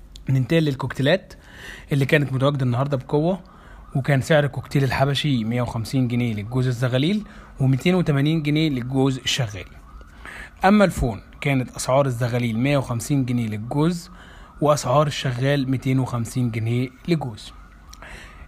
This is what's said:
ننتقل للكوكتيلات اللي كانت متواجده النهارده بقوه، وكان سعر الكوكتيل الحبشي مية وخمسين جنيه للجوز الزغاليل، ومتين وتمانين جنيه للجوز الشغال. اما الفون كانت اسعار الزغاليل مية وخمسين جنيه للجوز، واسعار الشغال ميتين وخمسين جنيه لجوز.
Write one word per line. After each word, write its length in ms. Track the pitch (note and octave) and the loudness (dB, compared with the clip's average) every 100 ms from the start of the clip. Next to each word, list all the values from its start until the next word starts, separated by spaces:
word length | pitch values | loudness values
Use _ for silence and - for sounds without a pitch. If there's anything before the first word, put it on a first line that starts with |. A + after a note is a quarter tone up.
| - - - | -20 -10 -2
ننتقل 340 | C3 B2 E3 | 0 2 2
للكوكتيلات 720 | D3+ C3 C3+ - C3+ F#3+ - - - - - - - | 2 0 -4 0 2 2 -2 -20 -20 -20 -18 -18 -2
اللي 140 | C#3+ C3+ | 0 4
كانت 260 | D#3 C#3 | 2 2
متواجده 320 | B2+ C3+ C#3+ | 0 0 2
النهارده 320 | C3 A#2+ C#3+ C3+ | 0 0 0 -4
بقوه، 440 | - D3 D#3+ F#3+ - - - - - C#3+ | -2 0 0 -2 -6 -20 -20 -20 -8 -4
وكان 240 | B2 C#3 | 0 0
سعر 240 | B2+ D#3 | 4 4
الكوكتيل 400 | C#3+ - - D3 | 2 -2 -2 0
الحبشي 600 | C3+ - C#3 C3+ D3+ B2+ | 2 2 0 0 0 0
مية 180 | A2 B2 | 0 -2
وخمسين 460 | A#2+ A#2 G#2+ C3+ B2 | -2 -4 -2 0 0
جنيه 260 | A#2+ A#2+ | 0 0
للجوز 320 | G#2 G#2 B2+ B2+ | -2 -4 -2 0
الزغاليل، 580 | A#2 B2+ B2+ D3+ G#3 G3+ - - - | 0 0 0 0 0 -4 -14 -14 0
ومتين 340 | C3 C3 F3+ | 2 2 4
وتمانين 480 | F#3 D#3+ C#3 D3 E3 | 2 2 2 2 0
جنيه 260 | D3 D3+ D#3+ | 0 0 0
للجوز 480 | C3 A#2+ C3+ C3+ B2+ | -2 -2 2 2 0
الشغال. 480 | - - A#2 G#2+ - - - - - - - - - - | -2 -2 -4 -6 -14 -18 -20 -20 -20 -20 -18 -16 -18 0
اما 200 | F#3+ G#3 | 4 6
الفون 360 | F#3+ - C3 G2+ - - | 4 2 -2 -4 -10 -6
كانت 360 | D3 C3+ B2 - | 0 0 -2 -6
اسعار 300 | - C3 C#3 | 2 2 2
الزغاليل 520 | A#2+ B2 B2 A#2+ A2 | 0 -2 0 0 0
مية 180 | C3+ C#3+ | 2 2
وخمسين 480 | - A#2 - C#3+ | 0 -4 0 0
جنيه 240 | B2 B2 A2+ | 0 0 -2
للجوز، 640 | G#2+ A#2 C#3 D#3+ F3 - - - - - - | -4 -4 0 0 0 -8 -18 -20 -20 -20 -2
واسعار 460 | D3 D3 C3 C3+ D3+ | 2 2 2 2 2
الشغال 640 | - C#3+ A#2+ C3+ C#3+ B2+ | 0 -4 -2 0 0 0
ميتين 280 | C3 C3+ C3 | -2 0 0
وخمسين 520 | B2+ A#2+ A2+ B2+ B2 | 0 -4 -4 -2 -2
جنيه 380 | A2+ A2 A#2+ B2+ - - | -2 -2 -2 -2 -6 -2
لجوز. 440 | E3 C3 G#2 - - - - - - - - - - | -2 -2 -10 -16 -20 -20 -20 -20 -20 -18 -18 -18 -20